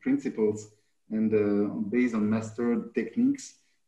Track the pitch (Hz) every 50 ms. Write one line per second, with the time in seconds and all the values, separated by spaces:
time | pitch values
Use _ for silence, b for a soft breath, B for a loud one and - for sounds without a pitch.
0 | - 127 139 139 - 120 - 117 107 104 104 - - - - _ _ _ _ _
1 | _ _ 110 110 110 104 107 107 104 101 101 101 104 - - 117 104 98 117 123
2 | 127 120 110 107 104 107 113 113 110 - - 120 120 120 117 107 92 - - 120
3 | 107 - - 117 123 139 139 - - - - _ _ _ _ _ _